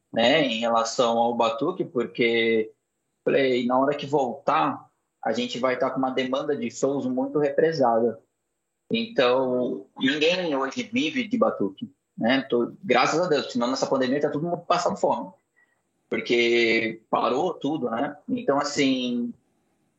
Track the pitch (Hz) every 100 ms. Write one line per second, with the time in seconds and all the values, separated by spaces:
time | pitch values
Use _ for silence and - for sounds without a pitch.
0 | _ 113 117 156 135 113 117 117 113 -
1 | 117 117 120 117 139 - 151 185 151 123
2 | 113 - 117 117 113 113 110 - _ _
3 | _ _ - 143 131 123 120 127 139 147
4 | 139 147 123 107 - 156 147 - - _
5 | _ - - 113 123 127 127 123 131 131
6 | 131 127 127 135 147 127 117 - 139 139
7 | 127 127 139 151 143 - 160 156 120 113
8 | 117 - _ _ _ _ _ _ - 113
9 | 113 - 123 127 127 127 123 - - -
10 | 135 151 160 185 170 135 135 127 104 123
11 | 156 131 104 113 110 - 101 - - _
12 | _ - 113 135 - 120 117 - 98 120
13 | 147 151 180 139 - 120 123 135 - 131
14 | 127 147 147 147 170 170 - 170 202 202
15 | 160 117 285 - _ _ _ _ _ _
16 | - 107 117 120 117 120 113 113 113 -
17 | - 110 113 131 180 - 139 156 120 117
18 | 147 - - 120 - 139 139 147 135 127
19 | 123 120 120 - _ _ _ _ _